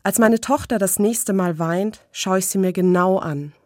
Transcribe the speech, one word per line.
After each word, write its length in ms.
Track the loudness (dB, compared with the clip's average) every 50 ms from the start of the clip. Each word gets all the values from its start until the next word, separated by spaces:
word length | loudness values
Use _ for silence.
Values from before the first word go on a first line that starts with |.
Als 160 | _ -2 2
meine 240 | 4 4 4 4 2
Tochter 380 | 0 -2 -2 -2 -2 -4 -2 -2
das 180 | 0 -2 0
nächste 340 | 0 0 0 0 -2 -4 -2
Mal 280 | 0 0 0 0 -2 -2
weint, 420 | -2 -2 -2 -2 -2 -4 -6 -10 _ _
schaue 280 | _ -8 -2 -2 0 0
ich 80 | -2
sie 100 | -2 0
mir 160 | 0 0 0 0
genau 460 | 2 2 4 4 4 4 2 2 0
an. 340 | -2 -6 -8 -8 -10 -12 _ _ _